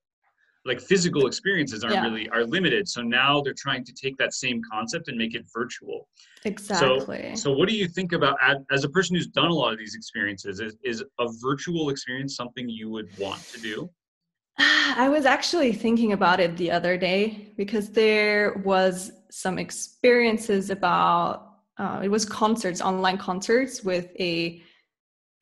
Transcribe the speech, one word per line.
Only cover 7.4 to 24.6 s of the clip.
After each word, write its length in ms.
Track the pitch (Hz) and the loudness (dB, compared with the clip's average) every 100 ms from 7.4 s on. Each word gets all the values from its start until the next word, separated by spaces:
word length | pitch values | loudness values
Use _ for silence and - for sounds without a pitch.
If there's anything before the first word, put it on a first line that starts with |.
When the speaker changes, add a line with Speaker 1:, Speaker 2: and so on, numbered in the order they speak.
| 143 | 0
Speaker 1:
what 160 | 135 196 | 2 2
do 60 | 214 | 0
you 120 | 180 | -2
think 260 | 185 180 | -4 -4
about, 240 | 170 139 - | 0 2 4
a-, 220 | 131 139 - | 2 2 0
as 120 | 139 143 | -2 0
a 40 | |
person 260 | 165 175 175 | 0 0 0
who's 120 | 120 | 0
done 220 | 135 156 | 0 2
a 40 | |
lot 200 | 165 120 | 2 0
of 60 | 110 | -2
these 140 | 107 110 | -8 -14
experiences, 640 | - 113 101 95 101 95 | -10 -4 -4 -4 -8 -8
is, 140 | 110 107 | -8 -8
is 200 | 127 113 101 - | -6 -6 -8 -6
a 80 | 120 113 | -6 -4
virtual 480 | 131 143 - 170 147 | -4 -4 -4 -2 -2
experience 460 | 139 - 127 139 - | -4 -6 -6 -6 -8
something 320 | 120 131 123 | -10 -10 -10
you 200 | 113 110 | -8 -8
would 200 | 110 104 95 | -10 -10 -8
want 280 | 98 90 - | -8 -8 -14
to 100 | 120 | -12
do? 300 | 110 110 175 - _ _ _ _ _ - | -8 -8 -10 -16 _ _ _ _ _ 2
Speaker 2:
<sighs> 20 | |
I 520 | 285 302 294 240 269 | 4 4 2 2 4
was 160 | 302 262 | 4 4
actually 480 | 294 - 349 269 | 4 2 2 2
thinking 400 | 202 226 233 220 | 2 2 2 2
about 260 | 196 180 185 | 4 4 4
it 160 | 170 170 | 2 0
the 160 | 170 | 0
other 240 | 175 175 180 | 0 2 0
day, 560 | 180 190 220 214 - - | 2 2 0 -4 -12 -8
because 320 | 196 214 208 | -4 -2 0
there 680 | - 220 214 208 208 208 196 | 4 4 4 4 4 2 0
was 480 | 190 190 185 185 - - _ | 2 4 4 0 -8 -16 _
some 280 | - 190 175 | -6 -4 -4
experiences 1120 | 170 - - _ 247 240 233 226 226 196 196 | -6 -10 -12 _ 6 6 4 2 2 0 0
about, 800 | 196 175 175 170 175 170 - - _ _ - | 0 2 4 4 4 2 -2 -10 _ _ -8
uh, 240 | 190 - | -6 -4
it 60 | 190 | 0
was 140 | 214 214 | 0 -2
concerts, 540 | - 220 226 190 175 | 0 0 2 -2 -2
online 380 | 190 190 190 190 | -2 0 0 0
concerts 680 | 190 185 190 233 262 - | -4 -4 0 2 0 -4
with 280 | 190 180 175 - | -2 -2 -4 -4
a 420 | 180 170 170 170 | -2 -2 -4 -6